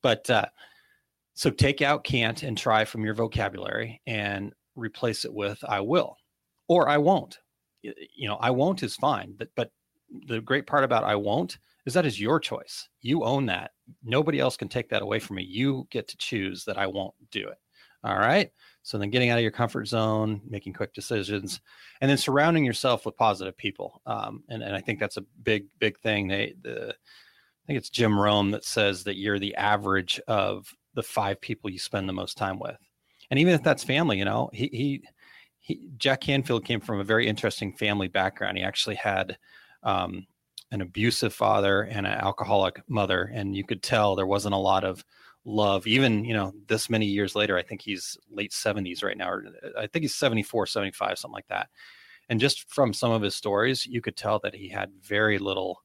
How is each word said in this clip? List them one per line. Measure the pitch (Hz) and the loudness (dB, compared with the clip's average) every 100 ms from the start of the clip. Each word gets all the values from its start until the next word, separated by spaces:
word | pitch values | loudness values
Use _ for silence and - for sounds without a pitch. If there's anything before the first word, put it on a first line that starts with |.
But, | 131 110 - | 4 2 4
uh, | 113 - _ - _ _ _ _ _ _ | 2 2 _ -20 _ _ _ _ _ _
so | - 131 | -2 -2
take | - 135 143 | 4 2 4
out | 143 147 | 2 2
can't | - 135 113 113 | 0 0 0 -2
and | 143 107 | -6 -2
try | - 110 | 4 4
from | 110 117 | 2 -2
your | 107 | -4
vocabulary | 107 117 - 101 95 101 107 117 113 - | -2 -2 0 -2 -4 -6 -4 -6 -10 -6
and | 107 101 101 101 _ _ - | -4 -2 -4 -6 _ _ -10
replace | 113 - 120 107 | -10 -2 -2 -2
it | - | -6
with | 104 101 107 135 | -4 -4 -4 -4
"I | 104 | -2
will" | 107 170 - - _ _ _ _ - | 2 0 0 -8 _ _ _ _ 2
or | 175 143 | 4 6
"I | 147 | 6
won't." | 147 180 - - _ _ _ _ | 6 4 0 -18 _ _ _ _
Y-, | - - - - | -16 -16 -18 -8
you | 113 | -6
know, | 104 | 0
"I | 120 | 2
won't" | 127 160 185 | 4 2 0
is | 139 - | -4 0
fine, | 127 113 98 101 | 0 0 -4 -12
but, | - - | -8 -4
but | - _ _ _ _ - 143 | -6 _ _ _ _ -18 -6
the | 113 | -6
great | 113 139 - | 0 0 2
part | 147 | 2
about | 135 117 | 4 4
"I | 101 104 | 4 0
won't" | 104 120 180 - _ _ - | 2 0 -2 -8 _ _ -2
is | |
that | 135 156 | 0 0
is | 101 | 0
your | 104 151 | 0 0
choice. | - - - - - _ | 0 -8 -10 -16 -16 _
You | 120 156 | 0 0
own | 117 139 123 | 2 0 0
that. | 90 95 _ - - | -2 -6 _ -20 -16
Nobody | 117 127 151 143 | 0 2 2 2
else | 131 - | 2 0
can | 101 | -4
take | 127 113 | -4 -2
that | 107 | -2
away | 101 107 | 0 -4
from | - 98 | -4 -8
you. | 92 | -6
You | 98 135 131 - | 0 0 0 -4
get | 117 - | -8 -6
to | - | -10
choose | - 113 95 90 - | -4 -2 -4 -6 -6
that | 98 | -4
"I | 98 | -2
won't | 98 95 _ 107 | -2 -6 _ _
do | 104 101 | -8 -8
it." | - _ _ _ _ | -12 _ _ _ _
All | 110 95 | -2 2
right. | 110 185 - _ _ _ - | 4 4 2 _ _ _ -8
So | 107 | -4
then | 101 | 0
getting | 123 123 | 2 4
out | 120 | 4
of | |
your | 113 | 2
comfort | - 117 127 107 | 0 -2 -2 -2
zone, | 117 110 107 110 104 117 | 0 2 2 0 -2 -6
making | 104 98 | -10 -10
quick | 95 98 | -8 -8
decisions, | - - 110 92 101 95 90 _ - - - | -8 -4 -4 -2 -4 -4 -12 _ -20 -20 0
and | 135 | 2
then | 139 | 4
surrounding | - 139 156 165 | 4 4 4 4
yourself | 135 110 131 117 | 2 2 2 2
with | 110 - | -2 2
positive | 113 98 95 | 2 2 -4
people. | - 101 98 98 - 127 | -6 -8 -6 -10 -10 -8
Um, | 110 107 110 - | -6 -6 -10 -10
and, | 113 | -8
and | 110 | -6
I | 98 | -6
think | - 107 | -4 -2
that's | 104 - | -4 -6
a | 101 - | -12 -6
big, | - 107 98 _ | 0 0 -2 _
big | 110 98 | -2 0
thing. | 113 104 95 | 0 0 0
They, | 98 110 - | -2 -4 -6
the, | - 113 110 | -10 -8 -8
I | - _ - - _ _ _ - | -10 _ -20 -20 _ _ _ -6
think | 139 | -6
it's | - | -4
Jim | - 113 101 | 2 4 6
Rome | 104 104 98 | 6 6 4
that | 104 | 0
says | - - 101 92 | -2 2 2 2
that | 98 95 | -6 -2
you're | 101 101 | 0 0
the | 101 - | -2 0
average | 101 104 98 95 92 - - | 2 2 2 0 0 -4 0
of | 107 98 98 - - _ | 0 0 -4 -10 -20 _
the | - | -8
five | - - 101 98 | -4 -2 -2 -4
people | - 113 104 | -6 -8 -8
you | 92 | -8
spend | - 104 95 | -6 -4 -4
the | |
most | 95 92 - | -6 -8 -4
time | 98 98 | -4 -4
with. | - - _ _ _ _ - | -10 -12 _ _ _ _ 0
And | 131 | 4
even | 175 | 6
if | 160 | 6
that's | 156 139 | 4 0
family, | - 139 170 98 | 0 0 2 2
you | |
know, | 98 110 - | 2 0 -2
he, | 117 131 | -4 -4
he, | 113 143 139 - _ - - _ _ | -2 -4 -4 -10 _ -20 -20 _ _
he, | - - - 123 | -8 -8 -8 -2
Jack | 135 131 | 0 2
Canfield | 147 139 131 117 | 2 0 2 -2
came | - 117 | 0 -4
from | - 101 | -2 -4
a | |
very | 98 110 117 | 2 2 4
interesting | 107 110 - 101 | 0 -2 -2 -8
family | - 107 104 92 | -2 0 0 0
background. | 98 95 - 98 95 | 0 0 -2 -4 -2
He | |
actually | 95 - - 101 | -4 -2 -4 -2
had, | 107 95 95 - _ - - _ | 0 0 -2 -8 _ -20 -20 _
um, | - 95 90 92 95 _ _ - _ | -2 -2 -2 -8 -14 _ _ -20 _
an | 110 | -6
abusive | 90 104 117 - 110 | -6 0 0 2 -2
father | - 104 104 98 98 | 0 2 4 4 2
and | 104 110 98 | 0 -4 -4
an | |
alcoholic | 104 98 - 104 104 92 - - | -2 -2 -2 2 2 2 -2 -4
mother. | 113 95 92 98 | -2 0 0 -2
And | 120 98 | -4 -4
you | 98 | -4
could | 98 104 | -4 -6
tell | - 117 104 98 | 0 4 4 2
there | 95 | 2
wasn't | 98 101 | 0 2
a | 98 | 2
lot | 95 95 | 4 2
of | 95 90 - _ - _ | 2 -4 -14 _ -20 _
love, | - 107 104 98 90 | -4 2 4 2 2
even, | 123 135 107 117 | 4 4 2 0
you | |
know, | 110 95 - - | -2 -2 -8 -2
this | 110 - | -2 2
many | 113 104 | 0 2
years | 101 98 | 0 0
later. | 104 104 90 | 0 2 2
I | |
think | - - | -2 -10
he's | - 92 - - _ | -8 -8 -8 -12 _
late | 101 104 | -8 -6
seventies | - 113 104 92 87 | -2 -2 -2 -4 -4
right | 98 101 | -6 -4
now, | 90 | -4
or | 95 101 - - 110 | -4 -8 -16 -12 -8
I | 107 | -6
think | 170 | -4
he's | 147 | -4
seventy-four, | - 139 113 98 113 95 | 0 0 0 -2 -2 -2
seventy-five, | 110 98 - 101 92 | -2 -4 -4 -4 -4
something | - | -8
like | 101 - | -14 -8
that. | 95 - _ - - - - - | -6 -6 _ -20 -20 -20 -20 -4
And | 117 | 0
just | 131 - - | 2 0 -4
from | - 127 | 0 0
some | 104 120 | 2 2
of | 113 | 2
his | 104 | 0
stories, | - 107 101 120 127 - | -2 0 2 2 0 -4
you | 123 | -4
could | 113 - | -6 -6
tell | 104 107 | -2 -2
that | 101 | -2
he | 101 98 | -8 -10
had | 98 98 98 | -8 -8 -12
very | - 104 107 98 | -2 2 4 2
little | 98 95 92 90 | 0 -2 -2 -6